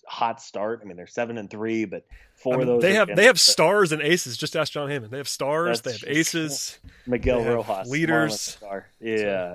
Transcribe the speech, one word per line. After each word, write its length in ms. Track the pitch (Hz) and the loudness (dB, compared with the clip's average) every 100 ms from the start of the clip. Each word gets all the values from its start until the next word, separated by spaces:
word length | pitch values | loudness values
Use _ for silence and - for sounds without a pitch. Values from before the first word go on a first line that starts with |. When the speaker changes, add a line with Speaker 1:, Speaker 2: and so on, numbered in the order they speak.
| - | -16
Speaker 1:
hot 360 | - 117 107 | -4 -4 -4
start. 380 | - 101 107 117 | -10 -8 -6 -6
I 40 | 104 | -10
mean, 100 | 87 | -18
they're 100 | 87 | -12
seven 320 | - 117 117 | -6 -6 -6
and 100 | 101 | -10
three, 360 | 107 113 113 | -8 -4 -2
but 200 | 107 87 - - _ _ | -4 -6 -14 -20 _ _
four 180 | 131 | -2
Speaker 2:
I 20 | 127 | 0
mean, 100 | 127 | 2
Speaker 1:
of 60 | |
those 80 | 120 | 4
Speaker 2:
they 80 | 170 | 4
Speaker 1:
are 40 | |
Speaker 2:
have, 80 | 202 196 | 4 4
Speaker 1:
against 80 | 202 | 6
Speaker 2:
they 80 | 220 | 6
have 140 | 170 | 8
stars 520 | - - 165 208 185 | 4 6 4 6 2
and 100 | 151 | 2
aces. 340 | 147 175 127 117 | 2 2 0 -6
Just 180 | 147 | -4
ask 180 | 165 151 | -2 -2
John 160 | 151 143 | -4 -6
Heyman. 200 | 143 110 | -6 -8
They 60 | 131 | -10
have 100 | 139 | -8
stars, 520 | - 135 156 170 117 | -4 -2 0 0 -2
Speaker 1:
That's 200 | 135 120 | -4 -8
Speaker 2:
they 60 | - | -2
have 60 | |
Speaker 1:
just 200 | 147 160 | 0 0
Speaker 2:
aces, 440 | 170 156 139 - - - - - | 0 -4 -6 -10 -12 -20 -18 -4
Speaker 1:
Miguel 320 | 123 107 123 | 0 2 2
Speaker 2:
they 60 | |
have 100 | 120 | 2
Speaker 1:
Rojas, 340 | 117 107 98 98 | 0 -2 -4 -4
Speaker 2:
leaders. 440 | 143 160 160 151 | -2 2 2 2
Speaker 1:
Marlins 60 | 107 | -2
star. 480 | - - 104 98 - _ | -8 -12 -12 -12 -12 _
Speaker 2:
So 60 | 113 | -4
Speaker 1:
Yeah, 460 | 110 104 98 90 | -2 0 -2 -4